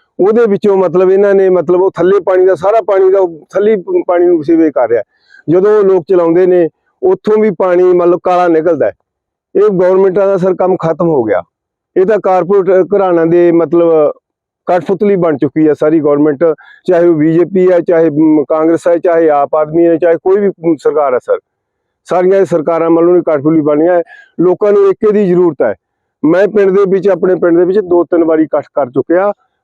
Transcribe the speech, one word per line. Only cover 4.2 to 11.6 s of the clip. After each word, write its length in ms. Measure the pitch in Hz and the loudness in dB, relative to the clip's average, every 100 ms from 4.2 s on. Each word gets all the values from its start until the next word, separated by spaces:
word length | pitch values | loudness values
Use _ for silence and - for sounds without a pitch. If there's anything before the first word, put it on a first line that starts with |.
| 175 | 0
ਨੂੰ 180 | 175 | 0
ਸੀਵੇਜ 280 | 143 165 160 135 | 0 0 0 0
ਕਰ 140 | 117 | -2
ਰਿਹਾ। 140 | 117 - _ _ _ - | -2 -4 _ _ _ -2
ਜਦੋਂ 340 | 180 202 214 | 0 2 2
ਲੋਕ 200 | 196 185 165 | 2 0 0
ਚਲਾਉਂਦੇ 360 | 185 165 170 185 | -2 0 0 2
ਨੇ 240 | 180 160 - _ _ | 2 0 -6 _ _
ਉੱਥੋਂ 380 | 185 190 - 214 | -2 -2 0 0
ਵੀ 100 | 214 | 0
ਪਾਣੀ 320 | 170 185 175 | -2 0 2
ਮਤਲਬ 360 | 180 175 175 175 | 2 2 0 0
ਕਾਲਾ 240 | 185 180 175 | 0 0 0
ਨਿਕਲਦਾ 380 | 160 160 151 107 | 0 0 0 -2
ਹੈ। 80 | - _ _ _ _ _ 190 | -4 _ _ _ _ _ -2
ਇਹ 140 | 214 | 0
ਗੌਰਮੈਂਟਾਂ 580 | 185 185 190 190 185 196 | 0 0 2 0 0 0
ਦਾ 100 | 196 | 0
ਸਰ 180 | 190 175 | -2 -2
ਕੰਮ 200 | 185 185 | -2 -2
ਖਤਮ 320 | 160 156 170 | -4 -2 -2
ਹੋ 160 | 147 | -2
ਗਿਆ। 180 | 110 92 - _ | -2 -4 -6 _